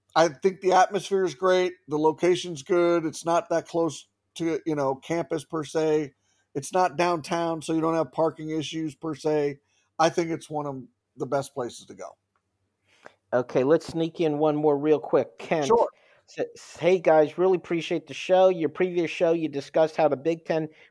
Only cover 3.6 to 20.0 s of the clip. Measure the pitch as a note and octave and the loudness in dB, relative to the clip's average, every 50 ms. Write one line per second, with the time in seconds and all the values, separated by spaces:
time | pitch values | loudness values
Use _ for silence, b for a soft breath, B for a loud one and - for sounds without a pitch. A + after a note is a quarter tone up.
3.6 | - - - E3+ E3 D#3+ C#3 - - _ _ _ _ _ _ - E3 E3 D#3+ C3 | -4 -4 -2 -2 -2 -2 -4 -8 -16 _ _ _ _ _ _ -8 -4 -4 -4 -4
4.6 | - E3 D3+ D3 C#3 C3+ C3+ C3+ - - E3 E3+ E3 - E3 D#3 - - E3 D#3+ | -4 -4 -2 -2 -2 -2 -2 -4 -6 -6 -4 -4 -4 -4 -6 -8 -6 -8 -8 -8
5.6 | D3 - - E3 D#3 D#3 D3+ D#3 D3+ C3+ - _ _ _ _ _ _ _ - C#3+ | -8 -4 -4 -2 0 2 2 0 0 -4 -10 _ _ _ _ _ _ _ -10 -10
6.6 | C3+ - F#3 F#3 F#3 F3+ C#3+ D3 F3 F3 F3 D#3+ C#3 - F3+ E3+ E3+ E3 E3 D#3+ | -8 -2 0 0 0 2 2 0 0 0 0 -2 -4 -4 -2 -2 -2 -2 -4 -4
7.6 | - - D#3+ D#3+ D#3 E3 E3 E3 D#3 D#3+ - - D#3+ D#3+ D3+ - D#3 D#3 D#3 D#3+ | -4 -2 -2 0 0 0 0 0 -2 -2 -2 0 0 0 -2 -4 -8 -6 -6 -6
8.6 | C#3+ - - D#3+ D#3+ D#3 C3+ _ - D#3+ D3+ - - D#3 D3+ D3+ C#3+ C#3+ C#3 - | -6 -6 -6 -6 -8 -8 -8 _ -8 -8 -8 -4 -2 0 0 2 0 -2 -4 -8
9.6 | _ _ _ _ _ _ _ - D#3+ E3+ D#3+ F#3 E3+ E3 E3 C#3 - - D#3 D3 | _ _ _ _ _ _ _ 2 2 2 2 0 -2 -2 -4 -8 -8 -8 -8 -8
10.6 | D3 C#3+ C3+ C3 B2 - _ _ _ _ _ B2+ C#3+ B2+ C#3+ C#3 C3+ - - C#3 | -6 -6 -8 -10 -14 -18 _ _ _ _ _ -10 -6 -4 -2 -4 -4 -4 -6 -8
11.6 | B2 A2+ - - - - G#2 F#2 F2+ - - _ _ _ _ _ _ _ _ _ | -8 -8 -10 -14 -20 -20 -18 -16 -16 -18 -18 _ _ _ _ _ _ _ _ _
12.6 | _ _ _ _ b b b b b b b b _ _ B2 B2 B2 - - C#3+ | _ _ _ _ b b b b b b b b _ _ -2 -2 -2 0 0 0
13.6 | B2+ C3+ E3 E3 - - - E3 E3 E3 E3 - E3+ D#3 D3 D3 D#3 D#3 D3 D3+ | 4 4 2 2 2 -4 -4 -4 -4 -4 -2 -2 -2 -2 0 0 0 0 2 2
14.6 | D3+ D3+ C#3+ C#3 D3 D#3 D#3 - - - - D3 A#2 - - - - - F3 D#3+ | 2 2 2 2 2 2 2 0 0 0 0 0 0 -2 -8 -16 -6 -4 -2 -2
15.6 | C#3+ C3+ A3+ A#3 G3 - b b b b b b b - - D#3+ C3 - - - | 2 2 2 2 2 0 b b b b b b b -14 -10 -8 -8 -8 -10 -16
16.6 | - - - - D3 F3 F#3 F3+ E3 F3 D#3 D#3 D3+ C#3+ - - F3+ F#3+ F#3 E3+ | -20 -20 -10 -2 2 2 2 4 4 4 6 6 4 4 2 0 2 2 2 0
17.6 | - - F3 E3 D#3 - F3+ D#3+ - - C3+ - - - F#3 F#3 F#3+ F#3+ F#3 E3+ | -2 -4 -4 -4 -2 -4 -4 -4 -4 -8 -12 -10 0 2 4 6 6 6 4 2
18.6 | D#3+ C#3 C#3+ - F#3 F#3 F3 F3 E3+ D3+ - - F3+ E3 E3 E3+ D#3+ C#3+ C3 C#3 | -2 -2 0 -2 -2 0 0 -2 -2 -2 -2 0 2 2 2 0 -2 -4 -6 -8
19.6 | C3+ - - E3 D#3+ D#3 - - | -10 -2 0 2 2 2 2 2